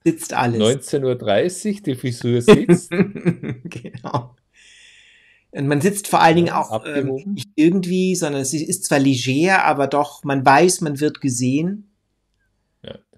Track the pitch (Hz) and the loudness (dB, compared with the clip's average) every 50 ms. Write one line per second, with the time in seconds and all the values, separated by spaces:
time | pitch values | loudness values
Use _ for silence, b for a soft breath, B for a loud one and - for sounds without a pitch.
0 | _ 165 160 160 - - - 127 127 120 117 113 104 113 135 143 - - - 147 | _ -2 -2 -2 -8 -8 -4 -2 -2 -2 0 0 2 0 0 -2 -4 -4 -4 -2
1 | 135 127 123 - 120 107 98 107 147 180 180 - - 214 202 202 - 151 127 123 | -2 -2 -2 -2 -2 0 2 2 2 0 -4 -6 -6 -6 -6 -6 -6 -6 -6 -4
2 | - 127 120 - - 120 120 120 120 139 139 143 233 170 175 175 - - 175 175 | -6 -6 -6 -4 -2 0 0 2 6 6 6 6 8 4 2 2 2 -4 -2 0
3 | 190 - - - - 180 170 - 147 147 131 - - 170 - 127 - - - - | 0 -2 -2 -2 -2 -2 -2 -2 -8 -10 -10 -10 -14 -16 -16 -16 -16 -16 -18 -14
4 | - - - 120 - - _ _ _ b b b b b b b b b b b | -12 -8 -6 -6 -8 -8 _ _ _ b b b b b b b b b b b
5 | b b b b b b b b b b - - 139 139 147 147 143 202 202 - | b b b b b b b b b b -8 -4 -2 0 0 2 2 0 0 -2
6 | - - 180 160 160 165 160 175 170 165 - 160 151 - 110 113 - 156 147 143 | -4 -2 2 4 4 6 6 4 2 2 0 -2 -4 -4 -6 -8 -6 -4 -4 -4
7 | 131 131 131 135 180 202 202 147 - - _ 156 151 170 185 196 175 175 185 185 | -4 -4 -6 -6 -6 -8 -8 -8 -10 -6 _ 2 4 4 4 2 -2 -2 -2 0
8 | 185 185 185 170 165 151 143 139 131 131 160 147 160 196 170 - - - 156 139 | 0 0 0 -2 -2 -4 -4 -4 -4 -4 -4 -4 -4 -4 -6 -6 -2 0 0 2
9 | 135 135 135 120 117 131 131 143 165 190 190 185 - 156 147 139 139 135 143 143 | 2 2 2 0 -2 -2 0 0 2 2 2 2 2 0 0 0 -2 0 0 -2
10 | 147 - - - - 143 139 135 127 139 135 147 170 185 180 - 175 151 143 135 | -2 -4 -6 -10 -6 -4 -4 2 4 6 6 6 6 4 2 0 -4 -6 -4 -2
11 | 151 151 151 - - 139 120 120 127 123 131 143 165 180 202 214 - _ _ _ | -2 -2 -2 -2 -4 -4 -4 -2 -2 -2 -2 -2 -2 -4 -6 -8 -14 _ _ _
12 | _ _ _ _ _ _ _ _ _ _ _ _ _ _ _ _ - - - - | _ _ _ _ _ _ _ _ _ _ _ _ _ _ _ _ -20 -20 -20 -20
13 | _ _ _ | _ _ _